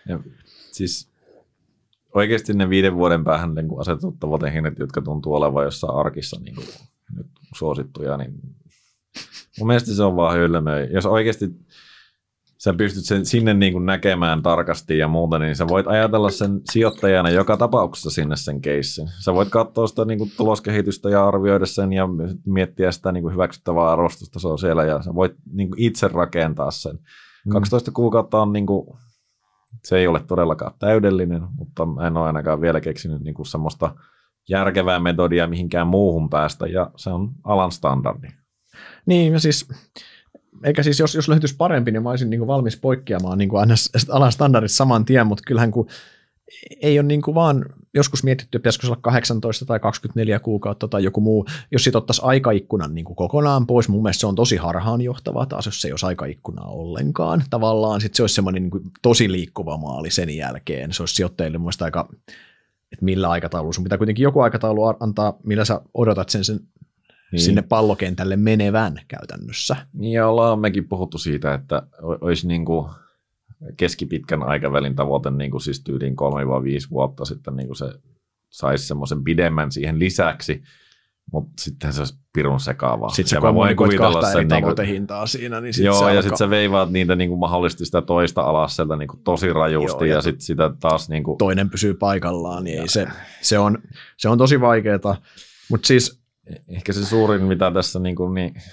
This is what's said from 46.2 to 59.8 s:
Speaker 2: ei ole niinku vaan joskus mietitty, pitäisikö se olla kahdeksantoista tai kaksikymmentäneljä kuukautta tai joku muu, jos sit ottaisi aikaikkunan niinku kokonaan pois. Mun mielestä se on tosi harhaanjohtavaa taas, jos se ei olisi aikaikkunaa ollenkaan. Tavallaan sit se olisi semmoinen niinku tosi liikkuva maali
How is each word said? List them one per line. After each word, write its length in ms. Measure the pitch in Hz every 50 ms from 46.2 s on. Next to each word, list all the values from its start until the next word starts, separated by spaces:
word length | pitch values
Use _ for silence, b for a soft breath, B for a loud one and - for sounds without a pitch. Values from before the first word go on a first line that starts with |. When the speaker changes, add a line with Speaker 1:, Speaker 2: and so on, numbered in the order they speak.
| B B B B _ - - - - - - -
Speaker 2:
ei 180 | 147 151 143 147
ole 80 | 143
niinku 280 | 143 147 147 147 165 156
vaan 300 | 165 165 156 139 135 135 - - - - _ -
joskus 300 | 143 139 - - - -
mietitty, 360 | 135 127 131 - - - 117
pitäisikö 260 | - 120 110 - -
se 60 | 123
olla 100 | 117 -
kahdeksantoista 640 | - 117 123 120 - - 117 110 120 113 104 - 131
tai 140 | 131 117 107
kaksikymmentäneljä 600 | - 107 - - - 113 - 117 113 110 101 107
kuukautta 480 | - 113 107 101 98 101 101 - 110
tai 160 | - - 101 95
joku 180 | 95 95 104
muu, 240 | 107 110 110 107 101 B B 147 B B
jos 120 | 135 127 -
sit 120 | 131 120
ottaisi 260 | 113 - - - - -
aikaikkunan 680 | 127 135 135 131 120 107 98 - - - 101 80 73 80
niinku 200 | 82 85 87 87
kokonaan 520 | - 90 90 139 147 151 143 139 135 120
pois. 220 | 120 123 120 - -
Mun 140 | 101 104 110
mielestä 160 | 101 - -
se 80 | -
on 80 | 104 98
tosi 200 | 98 120 123 110
harhaanjohtavaa 880 | 85 85 85 85 87 98 110 117 120 123 123 123 - - - - - 131
taas, 200 | 135 - - -
jos 160 | 104 - -
se 60 | -
ei 40 | - 69
olisi 120 | - 95
aikaikkunaa 640 | 92 90 - 69 71 - - - - - - 50
ollenkaan. 760 | 50 - 80 82 87 85 - 135 71 - - 165 165 165 170 135 135
Tavallaan 520 | 120 117 110 110 110 110 110 110 104 101
sit 120 | 104 101 -
se 80 | - 117
olisi 120 | 98 -
semmoinen 280 | 104 98 92 92 92 92
niinku 180 | 87 92 98 - - - -
tosi 300 | - 120 117 123 117 98
liikkuva 460 | 92 90 85 - - - 82 76 76
maali 340 | 78